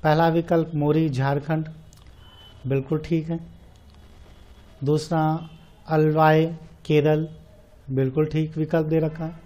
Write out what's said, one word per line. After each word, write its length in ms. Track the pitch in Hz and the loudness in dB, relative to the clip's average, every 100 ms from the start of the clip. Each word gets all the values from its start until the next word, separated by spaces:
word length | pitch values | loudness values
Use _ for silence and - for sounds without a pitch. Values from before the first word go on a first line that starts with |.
पहला 240 | 156 151 165 | 2 4 4
विकल्प 420 | 165 165 170 160 151 | 2 0 0 0 -2
मोरी 340 | 143 151 160 | 0 2 0
झारखंड, 600 | 127 135 143 143 160 156 - - - - - - - - - 127 | 0 0 -2 -2 -4 -4 -12 -20 -20 -20 -20 -20 -20 -20 -14 -4
बिल्कुल 320 | 135 135 156 | -4 -2 -6
ठीक 300 | 156 165 160 | -2 -4 -2
है। 100 | 165 - - - - - - - - - - - - - - | -8 -8 -20 -20 -20 -20 -20 -20 -20 -20 -20 -20 -20 -20 -8
दूसरा 680 | 131 151 156 165 156 160 165 - - - - | -2 -2 0 0 0 -2 -6 -20 -20 -20 -4
अलवाय 580 | 160 156 151 156 156 160 170 - - - | 2 2 4 6 6 2 -2 -16 -20 2
केरल, 420 | 151 151 151 160 160 - - - - - | 2 4 2 0 -8 -20 -20 -20 -20 -8
बिल्कुल 340 | 131 135 131 156 | -2 0 0 0
ठीक 320 | 156 156 160 | 0 -4 -4
विकल्प 300 | 156 165 156 | -2 -2 0
दे 120 | 160 | 0
रखा 260 | 156 156 160 | -2 -4 -12
है। 140 | - | -12